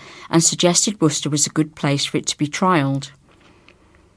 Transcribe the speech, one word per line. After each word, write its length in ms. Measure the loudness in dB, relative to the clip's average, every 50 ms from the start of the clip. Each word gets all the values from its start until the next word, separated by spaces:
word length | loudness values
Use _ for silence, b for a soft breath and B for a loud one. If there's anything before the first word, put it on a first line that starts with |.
| B B B B B B
and 160 | 2 2 2
suggested 560 | 2 2 2 2 2 4 2 2 0 0 0
Worcester 300 | 0 0 0 0 -2 -2
was 160 | -2 0 0
a 100 | 0 0
good 180 | -2 -2 -2 -4
place 300 | -4 -2 0 0 0 -2
for 140 | -2 -4 -4
it 80 | -4
to 100 | -4 -4
be 100 | -2 -4
trialled. 640 | -4 -2 0 2 2 4 4 2 0 0 -2 -4 -8 -14 _ _ b b b b b b b b b b b b b b b b b b